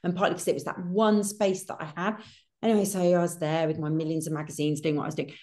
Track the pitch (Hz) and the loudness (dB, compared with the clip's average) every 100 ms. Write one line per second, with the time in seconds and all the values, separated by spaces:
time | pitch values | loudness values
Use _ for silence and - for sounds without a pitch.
0 | 175 180 196 339 - - - - 180 185 | -4 0 0 0 -2 -2 -2 -6 -2 2
1 | 220 208 202 - 202 190 - - 160 160 | 4 4 2 0 0 0 -6 -10 -10 -4
2 | 190 214 - - _ _ 220 214 190 185 | -4 -4 -10 -20 _ _ 2 2 2 2
3 | 180 175 175 175 151 160 160 160 151 156 | 4 4 2 0 0 0 0 0 -2 0
4 | 156 160 156 151 151 - 151 147 160 147 | 0 -2 -2 -4 -6 -2 0 0 0 0
5 | - 156 - - | -2 -4 -6 -10